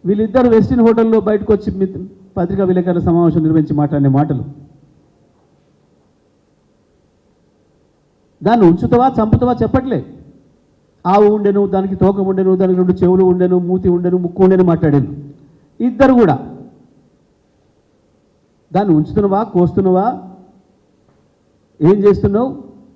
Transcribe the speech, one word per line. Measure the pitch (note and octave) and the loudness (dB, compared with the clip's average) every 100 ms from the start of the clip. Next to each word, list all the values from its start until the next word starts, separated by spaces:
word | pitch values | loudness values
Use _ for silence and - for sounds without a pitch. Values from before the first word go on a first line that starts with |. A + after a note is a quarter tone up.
వీళ్ళిద్దరు | E3+ G3+ A3 B3+ B3 | -2 -2 0 2 4
వెస్టిన్ | A3 - B3 | 2 2 2
హోటల్లో | A3+ A3+ A3+ A3+ | 2 2 2 0
బయటకు | G3+ G#3 G#3 | 0 -4 0
వచ్చి | G#3 G#3 F#3+ | -2 -2 -6
మిత్-, | F#3+ F#3+ F#3 - - - | -6 -6 -16 -18 -14 -8
పత్రికా | F3 G3 | -6 -2
విలేకరుల | F#3+ F3+ F3 E3+ | -2 -2 -2 -2
సమావేశం | D#3 E3+ E3+ D3+ | 0 0 0 0
నిర్వహించి | D#3 D#3+ D3 | 0 0 0
మాట్లాడిన | D3 D3 D3 C#3 | -2 -2 0 0
మాటలు, | C3+ D#3 C3 - - - _ _ _ _ _ _ _ _ _ _ _ _ _ _ _ _ _ _ _ _ _ _ _ _ _ _ _ _ _ _ _ _ _ _ _ _ _ | 0 -2 -4 -8 -16 -20 _ _ _ _ _ _ _ _ _ _ _ _ _ _ _ _ _ _ _ _ _ _ _ _ _ _ _ _ _ _ _ _ _ _ _ _ _
దాన్ని | G3 A#3 F3+ | -2 4 4
ఉంచుతావా, | E3+ A#3+ A#3+ B3+ | 4 0 2 2
చంపుతావా | B3 A3 A3+ B3 B3 | 0 0 0 0 -2
చెప్పట్లే. | A3 C4 B3+ F#3 - - - _ _ _ _ _ _ _ F3+ | -2 -2 -4 -6 -8 -20 -20 _ _ _ _ _ _ _ 0
ఆవు | G3+ | 4
ఉండెను, | G#3 G#3 G3+ G3+ G3 | 4 2 0 0 0
దానికి | F#3+ F#3+ F#3+ | -2 -4 0
తోక | F#3+ G3 | 0 0
ఉండెను, | F#3+ F#3+ F#3 F#3 | -2 0 0 0
దానికి | F#3+ F#3 | 0 0
రెండు | F3+ | 0
చెవులు | F#3 F3+ F#3 | 0 2 2
ఉండెను, | F#3 F3+ F3+ F3+ | 2 2 0 0
మూతి | F3 F#3 F#3 | -2 -2 0
ఉండెను, | F3 F3 F3+ | -2 -2 -2
ముక్కు | F3 - | -4 0
ఉండెను | F#3+ F#3 | 2 4
మాట్లాడాను | F3+ E3 D#3+ C#3+ B2+ C#3+ - - - _ _ _ | 2 2 0 0 -2 -10 -18 -20 -20 _ _ _
ఇద్దరు | A#3+ G#3+ C4 | -6 2 2
కూడా. | B3 G3 - - - - _ _ _ _ _ _ _ _ _ _ _ _ _ _ _ _ _ _ _ _ | 4 2 0 -6 -18 -20 _ _ _ _ _ _ _ _ _ _ _ _ _ _ _ _ _ _ _ _
దాన్ని | F#3 G#3 | -4 0
ఉంచుతున్నావా, | D#3 D3+ G#3 G3+ G3 | 0 0 -2 -2 -2
కోస్తున్నావా, | A3 F3 F3 - F#3+ F3+ G#3+ C#4 - - - _ _ _ _ _ _ _ _ _ _ _ _ _ | -2 0 0 0 0 0 -2 -6 -14 -20 -20 _ _ _ _ _ _ _ _ _ _ _ _ _
ఏం | D#3 G3+ | 2 4
చేస్తున్నావు | G3+ G3 G3+ G3+ C4 C#4 - - _ | 2 2 0 -2 -4 -6 -18 -20 _